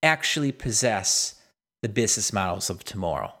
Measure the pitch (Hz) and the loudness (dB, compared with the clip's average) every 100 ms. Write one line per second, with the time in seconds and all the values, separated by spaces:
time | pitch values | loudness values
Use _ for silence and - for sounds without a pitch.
0 | 156 156 - - 143 131 - 110 123 104 | 4 2 0 0 0 -2 -2 2 2 2
1 | 95 - - - _ _ _ _ 113 104 | 0 0 0 -6 _ _ _ _ -2 2
2 | 113 - 101 104 95 87 - 87 - 101 | 2 2 0 0 0 -2 -4 -6 -8 -6
3 | 87 71 50 - | -2 -2 -4 -10